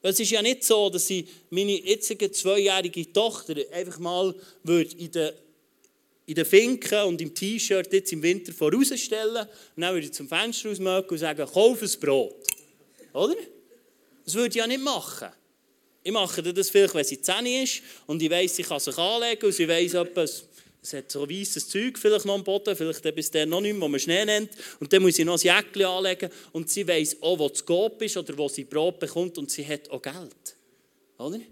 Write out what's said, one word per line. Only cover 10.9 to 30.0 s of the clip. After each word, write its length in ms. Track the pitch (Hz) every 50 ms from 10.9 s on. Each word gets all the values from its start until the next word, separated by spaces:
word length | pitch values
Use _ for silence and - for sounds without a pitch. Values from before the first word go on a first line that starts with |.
| 185 190 190 -
und 80 | 175
sagen, 280 | 156 160 156 151 147 147
„Kauf 360 | - - 185 214 233 254 226
ein 180 | 220 185 - -
Brot.“ 360 | - 143 135 135 117 92 - - - - - - - _ _ _ _ _ _ _ - - _
Oder? 220 | 131 185 240 349 453 - - - - _ _ - _ _ _ _ _ _ _ _ _ _
Das 120 | - 160
würde 140 | 214 247 233
ich 60 | -
ja 120 | 226 226
nicht 140 | 226 254 269
machen. 480 | 262 285 262 180 135 - - - - 92 - _ _ _ _ _ _ _ _ _ _ _ _ _
Ich 100 | _ 175 208
mache 280 | 220 190 175 - -
das 280 | 160 175 180 185 196 190
vielleicht, 260 | - 202 196 185 -
wenn 80 | 160 139
sie 180 | - 139 -
zehn 240 | - - 185 208 247
ist 360 | 247 247 262 262 254 - - - - - - _
und 140 | - 151 165
ich 80 | 160 156
weiss, 260 | 165 175 190 175 180
sie 80 | - 175
kann 160 | - 165 143
sich 180 | - - 131
anlegen 480 | - 170 190 226 233 233 233 226 220 226
und 60 | 202
sie 160 | 190 - 170
weiss 260 | 156 165 170 180 175 175
etwas, 500 | 180 175 175 - 180 160 139 - - - _ _ - - _ _ _
Es 120 | _ - -
hat 180 | 139 135 _
so 180 | - 143 143 143
weisses 380 | 165 190 202 190 - 151 -
Zeug 300 | - - 196 220 254 247
vielleicht 280 | - - 214 214 208 208
noch 100 | 202 202
am 80 | 202 196
Boden, 320 | 202 190 202 202 220 190
vielleicht 280 | - 160 160 156 160 -
dann 100 | 156 151
bis 160 | 156 156 -
dann 200 | - 156 151 156
noch 100 | 165 180
nicht 140 | 202 208 208
mehr, 80 | 202
wo 60 | 175 147
man 100 | 143 139
Schnee 240 | 135 - - 185 214
nennt. 280 | 208 214 208 220 214 - - - - - -
Und 120 | 151 139 -
dann 80 | 190
muss 140 | 190 180 160
sie 100 | - 165
noch 120 | 165 175
ein 80 | 165 -
Jäckchen 400 | 180 175 202 202 - - 202 190
anlegen. 440 | 185 180 185 190 190 185 180 190 175 - - - - _
Und 160 | 165 165 160
sie 180 | - 202 202
weiss 300 | 170 175 160 156 151 - -
auch, 160 | - 160 180
wo 120 | 160 151 139
das 160 | - - -
Coop 360 | - 170 175 208 226 220 -
ist 140 | 226 214 -
oder 220 | 190 156 143 139
wo 100 | 143 151
sie 160 | 143 139 - 135
Brot 360 | - 143 151 156 180 175 -
bekommt. 380 | - - - 170 180 180 175
Und 140 | 185 143 139
sie 160 | - - 143
hat 220 | 147 151 143 - -
auch 120 | 143 131